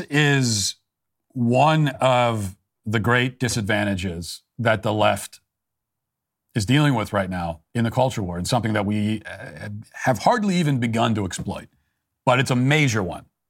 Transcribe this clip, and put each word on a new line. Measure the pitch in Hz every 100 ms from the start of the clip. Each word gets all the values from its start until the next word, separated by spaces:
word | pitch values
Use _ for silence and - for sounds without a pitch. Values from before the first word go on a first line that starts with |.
| -
is | 147 147 139 123 107 95 - _ _ _ _ _
one | 131 117 127 147 156 147
of | 131 131 123 120 110 98 - _ _ 113
the | 110
great | 107 123 127 -
disadvantages | 120 120 101 104 104 95 95 85 82 - _ -
that | 113 110
the | 110
left | 107 104 101 - - _ _ _ _ _ _ _ _ _ _ _ 120
is | 95
dealing | 143 147 120
with | 101
right | 101 92
now | 90 85 82 _
in | 117
the | 117
culture | 127 127 117
war, | 90 87
and | 90
something | 123 113
that | 107 101
we, | 104 104 107 -
uh, | 95 - - 104 104 -
have | - - 127
hardly | - 240 202 180
even | 151 131
begun | 117 113 117 107
to | 92
exploit. | - - - - _ _ _ _ _ -
But | 127
it's | 135
a | 123
major | 131 151 143 110
one. | 90 78 - _